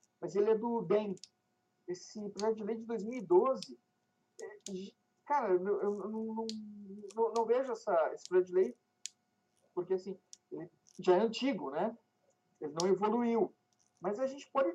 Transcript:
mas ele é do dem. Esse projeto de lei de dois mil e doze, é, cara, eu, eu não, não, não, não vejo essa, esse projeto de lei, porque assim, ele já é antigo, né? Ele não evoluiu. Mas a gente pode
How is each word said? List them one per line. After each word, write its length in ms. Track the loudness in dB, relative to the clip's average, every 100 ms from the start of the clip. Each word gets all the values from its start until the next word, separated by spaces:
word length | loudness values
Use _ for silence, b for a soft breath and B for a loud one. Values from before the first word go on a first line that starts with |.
| _ _
mas 140 | -2 2
ele 140 | 4
é 40 | 2
do 240 | 2 -2
dem. 320 | 2 2 0 -6 -12 _ _ _ _ _ -12
Esse 420 | -12 -12 -12 -10
projeto 260 | -4 -2 -2
de 60 |
lei 140 | -4 -6
de 80 | -6
dois 180 | -6
mil 160 | -6 -8
e 40 | 4
doze, 520 | 6 6 0 -6 -16 _ _ _ _ _ -16
é, 40 | -16 -14 -10 -10 -10 -18 _ _ -2
cara, 280 | 0 2
eu, 60 | 2 2 0
eu 100 | 0 -2
não, 140 | -4
não, 380 | -6 -6 -4 -6 -8 -12 -16 -16 -14 -8 0
não, 180 | 0
não 120 | 2 2
vejo 260 | 2 0
essa, 200 | -4 0 2 2
esse 100 | -2 2
projeto 200 | 2 4
de 60 |
lei, 220 | 4 2 0 _ _ -16 _ _ _ _ _ _ -6
porque 180 | -2
assim, 240 | -2 -4 -12 _ -20 _
ele 200 | -12 -12 _ _ 0
já 160 | 4 6
é 40 |
antigo, 500 | 4 2 -2 -2 -4
né? 240 | -2 -2 -4 _ _ _ _ _ _
Ele 120 | -8 -2
não 80 | 2
evoluiu. 680 | 2 2 2 2 2 0 -2 _ _ _ _
Mas 200 | -6 -2
a 80 | -2
gente 220 | -4 -4
pode 200 | 0 0